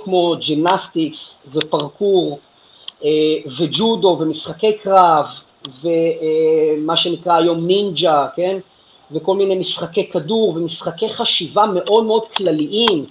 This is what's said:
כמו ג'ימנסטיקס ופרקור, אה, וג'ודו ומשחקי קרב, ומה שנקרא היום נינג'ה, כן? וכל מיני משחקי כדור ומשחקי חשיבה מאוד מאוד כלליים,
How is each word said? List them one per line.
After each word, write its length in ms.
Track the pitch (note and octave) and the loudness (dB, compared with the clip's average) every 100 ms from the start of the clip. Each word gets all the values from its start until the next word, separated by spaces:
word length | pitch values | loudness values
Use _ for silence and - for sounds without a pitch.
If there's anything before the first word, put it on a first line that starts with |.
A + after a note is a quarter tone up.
כמו 320 | G3+ F3+ F3 E3 | 0 0 2 0
ג'ימנסטיקס 1040 | - D3+ E3+ F#3+ - E3+ D#3 - - - C#3 | -2 0 2 0 -2 -4 -4 -6 -18 -20 -8
ופרקור, 840 | C#3+ D3+ D#3+ D3 - G3+ F#3 D#3 C#3+ - _ _ - - - | -4 -2 -2 -4 -4 0 2 0 -6 -14 _ _ -20 -20 -6
אה, 60 | D3 D#3 D#3 D#3 C#3+ B2+ | 0 2 2 0 -4 -6
וג'ודו 600 | D#3+ D#3 A3+ A3 F#3+ D#3 | -4 0 0 2 2 2
ומשחקי 540 | D#3+ D#3 - D#3 G#3+ | -2 -4 -10 -2 0
קרב, 520 | G#3+ F#3+ F#3+ F3+ D#3 C#3+ - - _ C#3+ B2+ | 0 2 6 6 4 0 -6 -20 _ -20 -8
ומה 1160 | E3 E3 E3 - D#3 D#3 D#3+ D#3+ D#3 D3+ D3+ E3 | -2 0 0 0 0 2 4 4 2 0 0 -2
שנקרא 360 | F3+ E3+ F3 | -2 -4 2
היום 340 | E3+ E3+ E3 F3 | 4 4 2 0
נינג'ה, 600 | G3 G3+ D#3+ F3 D3 C3+ - | 0 0 0 2 2 0 -2
כן? 220 | F3+ G3 - _ _ _ - | -2 -4 -8 _ _ _ -12
וכל 240 | D3+ D#3+ F#3+ | -6 -2 0
מיני 200 | G3 F#3 | 0 0
משחקי 540 | F3 - E3 G#3 - | -4 -6 -6 -4 -4
כדור 400 | F3 D3+ A3+ G#3+ | -4 -2 0 0
ומשחקי 600 | E3 E3 - F3 E3 A3 | 0 -6 -6 -10 -6 -6
חשיבה 560 | A3 A3 - D3+ G3 G#3+ | -4 -2 -2 -2 0 0
מאוד 380 | F3+ G3 A3 | 0 2 2
מאוד 220 | A3 A3 - | 2 0 -2
כלליים, 800 | - F#3 D#3 D3+ G#3 A#3 E3+ C3 | -4 -2 0 -2 0 2 2 -2